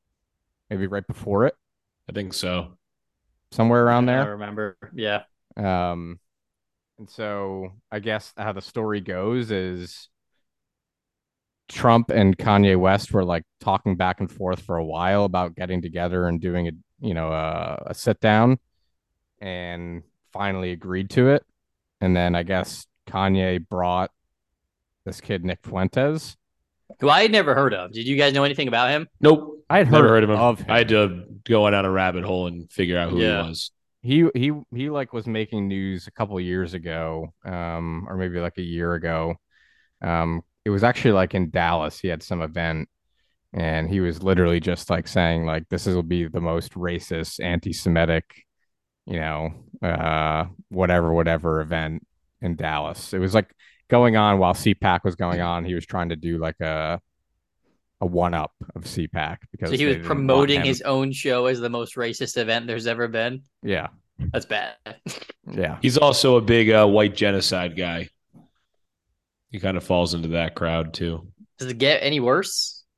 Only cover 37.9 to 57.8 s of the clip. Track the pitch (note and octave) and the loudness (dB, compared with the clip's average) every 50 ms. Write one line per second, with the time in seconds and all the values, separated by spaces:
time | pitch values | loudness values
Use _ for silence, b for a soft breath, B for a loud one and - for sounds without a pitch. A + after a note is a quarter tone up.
37.9 | E2 E2 F#2 - F#2+ F#2 F#2 F2+ F2 F2 F2 E2+ - - F2+ E2+ E2 E2+ E2+ F2 | -6 -8 -8 -8 -6 -6 -4 -4 -4 -4 -6 -6 -6 -8 -8 -8 -6 -4 -2 -2
38.9 | F2 E2 E2 E2 E2 D#2+ E2 E2 E2 - _ _ _ _ _ _ _ _ _ _ | -2 -2 -2 -4 -2 -2 -2 -4 -6 -8 _ _ _ _ _ _ _ _ _ _
39.9 | _ _ - E2+ E2+ E2 E2 E2 E2 E2+ - _ _ _ - G#2+ G2+ G2 A2 A#2+ | _ _ -4 -2 -2 0 0 -2 -4 -6 -8 _ _ _ -4 -2 0 2 2 2
40.9 | A#2 - - B2+ G#2 F#2+ F#2 F2+ - G2 F2+ D#2 D2+ F#2 E2+ E2 E2+ E2 D2+ D2+ | 2 2 2 4 4 4 2 2 0 -2 -2 -2 0 0 0 2 0 0 -2 -4
41.9 | - - - F#2 E2+ D#2 - - F#2 F2 D#2+ D#2 D#2+ F2 E2 E2 D#2+ D#2 D2+ - | -6 -6 -6 -6 -6 -6 -8 -6 -6 -6 -6 -6 -6 -4 -4 -4 -4 -4 -6 -10
42.9 | _ _ _ _ _ _ _ _ _ _ _ _ - - E2+ D#2+ D#2+ D#2+ D#2 E2 | _ _ _ _ _ _ _ _ _ _ _ _ -6 -4 -4 -2 -2 -2 -2 -2
43.9 | G2 G2 F2+ E2+ D#2+ E2 F#2 F#2+ F#2+ F2+ F2+ E2+ E2+ F2 D#2+ F#2 F2 - - - | 0 0 0 -2 -2 -2 0 2 4 4 4 4 4 2 0 -2 -4 -4 -2 -2
44.9 | F2 E2+ E2 - - F#2+ F2 E2 E2 E2 E2 D#2+ D#2+ D#2+ E2 - F#2+ F2 - G2+ | -2 -2 -2 -2 0 2 2 2 2 0 0 -2 -4 -4 -4 -4 -6 -4 -2 0
45.9 | F2+ F2+ E2+ D#2+ F2+ F2 E2+ D#2+ D#2+ F2 E2+ E2 E2 E2+ E2 - - F#2 F2 F2 | 0 0 0 0 -2 -2 -2 -2 -4 -4 -4 -2 -2 -4 -4 -6 -8 -6 -6 -4
46.9 | F2 E2+ - - F2 D#2+ E2 - - - - F2 F2 F2+ - - - - - F#2 | -4 -6 -6 -6 -6 -6 -6 -8 -8 -6 -4 -2 -2 -2 -2 -4 -6 -4 0 2
47.9 | E2+ E2 E2 E2 E2 E2 - _ _ _ _ _ _ _ _ _ _ _ _ _ | 4 4 4 4 2 0 -2 _ _ _ _ _ _ _ _ _ _ _ _ _
48.9 | _ _ _ - F#2 E2 D#2 D#2+ D#2 D2+ D#2+ D#2+ - - - - - - - F2+ | _ _ _ -8 -6 -6 -4 -4 -4 -4 -6 -6 -8 -12 -18 -20 -12 -6 -4 -4
49.9 | E2 D#2+ E2 D#2+ D#2+ D#2 D#2 D#2 D#2 D#2 E2 F2+ - - - - - F#2 F#2 F2 | -2 -2 -2 -2 0 0 0 0 0 0 -2 -4 -8 -16 -18 -8 -2 0 2 4
50.9 | F2+ F2 E2+ E2 E2 E2+ E2 E2 E2 D#2 D#2 E2 D#2+ D#2+ D#2 D#2 E2 D#2+ D#2+ D#2 | 4 4 4 2 2 2 2 2 0 0 0 -2 -2 -2 -2 -4 -4 -4 -4 -4
51.9 | D#2 D#2+ - _ _ _ _ _ _ _ - F2 E2+ D#2 D#2+ D#2 D2+ D2 D2+ D#2 | -8 -10 -12 _ _ _ _ _ _ _ -6 -6 -6 -4 -4 -4 -4 -4 -4 -6
52.9 | D2+ - - - - F#2 F#2 F#2+ G2+ A2+ G2+ - _ b b b b b b - | -8 -10 -12 -8 -4 -2 -2 -2 -2 -4 -6 -10 _ b b b b b b 0
53.9 | B2+ A#2+ B2 A#2+ A2 G#2+ G#2 G#2 G2+ G2 F#2 F2 F2+ - - A2 F#2+ - - G2 | 4 4 4 6 4 4 4 4 4 4 4 2 2 2 0 0 0 2 2 0
54.9 | F2+ E2 - F#2+ F2 - F#2+ F2 F2+ F2 F2 E2+ E2+ F2 E2+ F2+ F2+ E2+ E2 - | 0 0 0 -4 -4 -2 -4 -2 -2 -2 -2 -2 -4 -4 -4 -4 -6 -6 -6 -6
55.9 | - F#2 E2+ E2+ E2 D#2 D#2+ E2+ E2+ E2 D#2+ D#2+ D#2 - E2+ D#2+ D#2+ D#2 D#2 D#2 | -6 -6 -4 -4 -6 -6 -6 -6 -4 -4 -4 -6 -6 -6 -6 -4 -4 -4 -4 -4
56.9 | E2+ E2+ - _ _ _ _ _ _ _ _ _ _ _ _ _ _ _ | -4 -6 -8 _ _ _ _ _ _ _ _ _ _ _ _ _ _ _